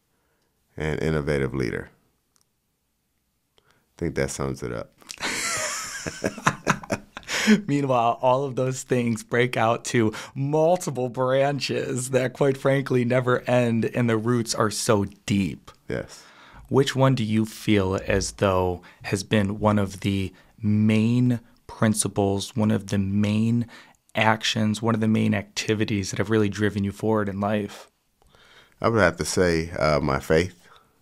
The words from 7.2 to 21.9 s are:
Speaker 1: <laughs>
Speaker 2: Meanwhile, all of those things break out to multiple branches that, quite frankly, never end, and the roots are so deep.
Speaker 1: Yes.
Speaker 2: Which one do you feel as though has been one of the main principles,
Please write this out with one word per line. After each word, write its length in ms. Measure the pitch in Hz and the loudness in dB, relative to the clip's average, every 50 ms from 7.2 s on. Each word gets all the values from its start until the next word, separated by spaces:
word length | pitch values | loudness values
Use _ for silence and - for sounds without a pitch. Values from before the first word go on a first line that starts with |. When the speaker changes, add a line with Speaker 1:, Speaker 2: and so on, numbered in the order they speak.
| - - - - - | -12 -8 -6 0 4
Speaker 1:
<laughs> 200 | 214 214 190 - | 4 4 4 4
Speaker 2:
Meanwhile, 520 | - 143 143 139 131 131 120 117 117 117 - | 0 -2 0 0 2 2 2 2 2 2 2
all 220 | - 127 127 135 143 | 2 2 2 2 0
of 120 | 139 123 | -2 -2
those 280 | 127 127 131 131 131 - | -2 -2 -2 -4 -6 -4
things 400 | - 131 123 120 120 113 110 - | -2 0 0 0 0 -2 -4 -4
break 320 | - - 120 123 123 - | -2 0 0 0 0 0
out 280 | 127 113 113 117 123 - | 0 2 2 0 0 -2
to 280 | - - 123 110 107 110 - - - - | 0 2 2 2 2 0 -4 -10 -10 -6
multiple 760 | 131 139 139 151 156 156 165 180 180 - 170 139 127 127 127 | -4 -2 0 2 2 4 4 2 0 -2 -4 -4 -4 -4 -4
branches 1000 | 113 127 127 127 131 135 135 143 143 135 - - 123 123 131 - 135 123 123 127 | -2 -2 0 2 2 2 2 2 0 -2 -4 -4 -4 -4 -4 -4 -4 -6 -4 -2
that, 220 | 135 127 127 127 - | 0 0 0 0 0
quite 240 | - 147 139 131 | 2 2 2 2
frankly, 480 | 135 - 139 135 139 135 - 131 127 120 | 2 2 2 2 2 0 0 0 2 2
never 360 | 120 123 127 123 123 123 127 - - | 2 2 2 2 2 0 0 0 2
end, 360 | 123 123 123 117 113 113 110 | 2 2 2 2 2 0 0
and 240 | - - 127 123 117 | 0 0 0 2 2
the 80 | 113 | 2
roots 360 | 110 107 120 123 120 113 - - | 2 2 2 0 0 0 -2 -2
are 180 | - 113 107 | 0 0 0
so 340 | 101 - - - 113 101 101 101 - - _ | -2 -2 0 2 2 2 2 -2 -6 -8 _
deep. 460 | - 104 98 95 78 62 - - - - _ _ | 0 0 2 2 0 -4 -8 -14 -20 -20 _ _
Speaker 1:
Yes. 360 | - 64 57 - - - - - - - - - - - - - - | -6 -6 -6 -6 -8 -14 -20 -20 -20 -20 -20 -20 -20 -20 -20 -6 0
Speaker 2:
Which 260 | 117 131 139 135 - | 2 2 2 2 2
one 200 | 127 131 135 131 | 2 4 4 4
do 80 | 117 110 | 2 0
you 220 | 107 107 110 110 | 0 2 0 0
feel 540 | 110 - - - - 107 101 95 92 95 98 - | 0 -4 -6 0 2 2 4 4 2 0 -2 -2
as 260 | - 104 98 90 - - | 0 0 0 -2 -4 -2
though 480 | - 104 98 92 92 92 90 90 85 - - - - - | 0 2 2 4 2 2 0 -2 -4 -8 -16 -20 -16 -8
has 200 | - 107 95 92 | -6 -4 -4 -2
been 360 | - 113 107 98 98 104 107 | 0 2 2 2 0 0 0
one 200 | 104 107 104 104 | 2 2 2 2
of 220 | 101 90 92 90 | 0 -2 -4 -6
the 320 | - 101 98 98 95 - - - - _ _ - | -4 -2 -2 -2 -4 -6 -8 -14 -20 _ _ -6
main 800 | 110 104 104 107 107 110 110 107 107 117 120 123 123 123 123 113 - _ _ _ _ | -2 0 2 2 4 4 4 4 2 2 2 2 2 2 0 -2 -6 _ _ _ _
principles, 880 | - - - 120 110 | -18 -4 0 2 2